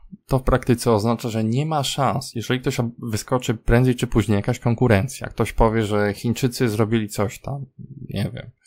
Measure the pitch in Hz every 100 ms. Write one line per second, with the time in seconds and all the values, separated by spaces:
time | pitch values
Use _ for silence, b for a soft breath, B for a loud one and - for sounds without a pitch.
0 | - - - 131 - 123 - 120 123 110
1 | 110 117 123 110 110 123 151 156 135 -
2 | 127 104 - 113 107 127 139 135 117 -
3 | 120 107 - 127 - 110 - 120 127 123
4 | 120 120 107 101 104 123 120 113 123 101
5 | 127 - - - 110 - 113 110 104 104
6 | 104 98 117 113 131 - 123 107 107 113
7 | 104 - 104 - - 139 135 - - -
8 | - - - - - -